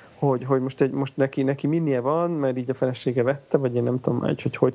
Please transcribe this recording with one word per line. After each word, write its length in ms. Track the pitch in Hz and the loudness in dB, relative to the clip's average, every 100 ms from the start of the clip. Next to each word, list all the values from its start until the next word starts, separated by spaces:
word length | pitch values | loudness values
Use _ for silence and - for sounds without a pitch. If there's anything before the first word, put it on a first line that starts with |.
| - | -20
hogy, 300 | - 143 127 | -2 0 0
hogy 160 | 131 135 | 2 0
most 200 | 131 - | 0 0
egy, 100 | 135 | 0
most 260 | 139 135 - | 2 -4 0
neki, 260 | 135 143 | 0 2
neki 240 | 135 139 147 | -2 0 0
minie 340 | 165 156 127 | 0 0 0
van, 300 | 127 160 175 | 0 0 0
mert 280 | 160 135 123 | 0 -2 -2
így 120 | 123 | -4
a 40 | |
felesége 480 | 131 131 123 135 127 | -2 -2 -2 -2 0
vette, 360 | 123 139 - 143 | 0 -2 -2 0
vagy 160 | 131 | 0
én 80 | 120 | 0
nem 180 | 120 123 | 0 0
tudom, 180 | - 120 | 0 0
hogy, 220 | - - | -2 -2
hogy, 140 | - - | -4 0
hogy, 180 | 127 | 0